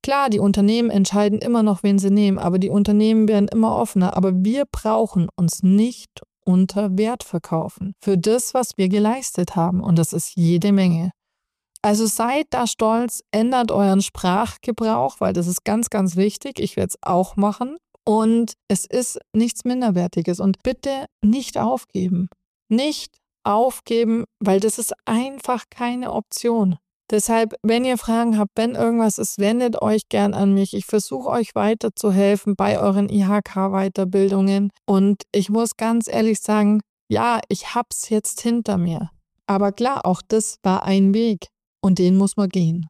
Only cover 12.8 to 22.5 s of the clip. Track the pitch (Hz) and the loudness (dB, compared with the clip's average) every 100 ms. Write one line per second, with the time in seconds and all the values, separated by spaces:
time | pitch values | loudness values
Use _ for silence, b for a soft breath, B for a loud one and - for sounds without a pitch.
12.8 | 220 226 240 - _ 208 226 254 233 - | 0 0 -2 -8 _ -2 2 2 0 2
13.8 | 196 190 196 - 185 185 233 - - 226 | 4 2 0 -2 -2 0 -2 -6 -8 -4
14.8 | 220 220 131 - 190 190 175 180 - 208 | -2 0 -2 -2 -2 0 -2 -2 -2 -2
15.8 | 233 208 190 170 202 - 277 277 196 - | -2 -2 0 2 0 -2 -12 -6 -6 -4
16.8 | 185 - - 180 185 - 202 202 247 320 | -6 -6 -2 0 0 0 -2 -2 -8 -10
17.8 | _ _ - 214 220 233 226 - _ 196 | _ _ 0 2 4 2 0 -8 _ -4
18.8 | - - 240 - _ 214 233 - 247 254 | -2 -4 -4 -10 _ 0 0 -2 -4 -2
19.8 | 240 175 175 - 170 180 196 190 - 262 | 0 0 -2 -4 -4 -2 0 0 -4 -4
20.8 | 277 269 285 _ 208 247 247 - 214 254 | -6 -6 -8 _ 0 0 -2 -4 -2 -2
21.8 | - 196 185 175 185 _ _ | -4 -4 -2 -2 -4 _ _